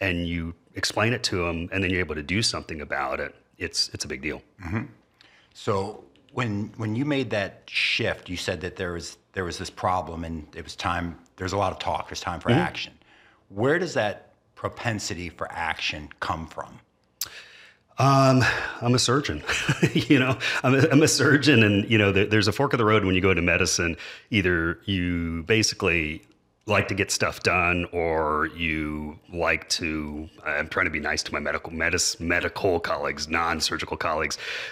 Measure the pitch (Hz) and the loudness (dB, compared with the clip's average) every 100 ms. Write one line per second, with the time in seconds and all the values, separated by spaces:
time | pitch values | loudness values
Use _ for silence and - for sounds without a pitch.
0 | 98 87 85 85 82 85 _ 98 95 - | -2 -2 -2 -4 -6 -10 _ -8 -4 0
1 | 110 120 - 95 85 85 85 95 92 92 | 0 0 -2 -2 -2 -4 -4 -2 0 0
2 | 85 78 73 92 117 80 - 80 71 69 | -2 -6 -2 0 0 -2 -8 -10 -6 -4
3 | 67 71 71 - _ - 87 - - - | -4 -4 -8 -12 _ -10 -6 -4 -4 -6
4 | 73 69 73 - - - 85 107 - - | -10 -8 -8 -8 -12 -14 -6 -6 -6 -14
5 | _ _ _ _ _ - - 98 101 104 | _ _ _ _ _ -8 -2 -2 -2 -8
6 | - _ _ - 120 101 107 - 110 110 | -18 _ _ -6 -4 -4 -6 -6 -4 -2
7 | 147 139 117 107 95 - - - - - | 0 -2 0 -2 -4 -8 -8 -2 0 0
8 | 107 80 - 87 - 90 90 - 90 87 | 0 -2 -6 -6 -4 -4 -6 -6 -6 -6
9 | 82 - _ - 87 - 90 - 101 92 | -10 -14 _ -6 -6 -6 -10 -4 0 0
10 | 80 85 82 82 73 85 82 - 95 87 | -2 -8 -6 -8 -10 -14 -12 -6 -2 -2
11 | 85 78 _ - 95 98 95 82 - 78 | -4 -8 _ -8 -4 0 0 -2 -4 -4
12 | - - - 85 - 117 76 - - - | -6 -8 -6 -4 2 2 2 -4 -12 -14
13 | _ _ _ _ _ 98 127 170 175 135 | _ _ _ _ _ -2 2 2 0 0
14 | 104 95 - _ _ - 101 - 120 107 | -2 -4 -14 _ _ -10 -8 -4 -4 -4
15 | - 87 87 - - - 82 80 - 80 | -6 -8 -8 -8 -10 -4 -4 -2 -4 -6
16 | 76 - - 82 78 - - - _ _ | -12 -8 -4 -4 -6 -12 -14 -16 _ _
17 | _ _ - - - - - _ _ - | _ _ -14 -14 -20 -20 -20 _ _ 2
18 | 135 135 135 131 117 - - - 120 123 | 4 6 6 6 4 2 -4 -4 0 2
19 | - 131 143 73 - - - 139 156 - | 2 2 0 -4 -4 -2 -2 0 0 2
20 | 117 143 131 123 - - 127 135 131 143 | 4 4 4 0 -2 0 4 6 6 6
21 | 156 - 143 147 147 123 104 98 107 110 | 6 6 6 6 8 8 8 4 4 4
22 | 101 98 107 107 101 98 139 131 107 110 | 6 4 4 4 4 2 0 2 4 4
23 | 95 92 95 87 85 85 90 - 85 82 | 4 4 4 4 4 2 2 2 -2 -4
24 | - - - 113 92 87 82 85 - 95 | -10 -16 -2 2 4 2 0 -2 -2 -2
25 | 87 87 85 82 78 110 110 - 98 85 | 0 0 -2 -4 0 2 2 0 0 2
26 | 78 80 - _ _ _ - 101 - 98 | 0 -6 -12 _ _ _ 0 0 2 0
27 | 95 - 85 - - 90 87 87 87 87 | -2 0 -2 0 0 2 2 0 -2 -2
28 | 82 80 78 76 80 78 85 78 76 76 | 0 2 2 0 -2 -2 -2 -2 -2 -4
29 | 76 78 - 87 82 82 - - 80 78 | -6 -10 -10 -2 0 0 -2 -4 -2 -4
30 | 76 73 80 - 78 73 71 - 87 78 | -6 -10 -12 -10 -4 -2 -2 -2 -2 -2
31 | 73 76 - 73 73 76 80 80 85 87 | -2 -4 -4 -4 -4 -4 -6 -4 0 0
32 | - - 85 87 87 - 101 87 - 78 | -2 -2 -2 0 -2 -2 0 0 -2 -2
33 | 71 71 76 82 82 82 - 80 - 78 | -4 -6 -4 -2 0 -2 -2 -4 -6 -4
34 | 87 78 78 - - - - | -2 -2 -2 -6 -8 -10 -10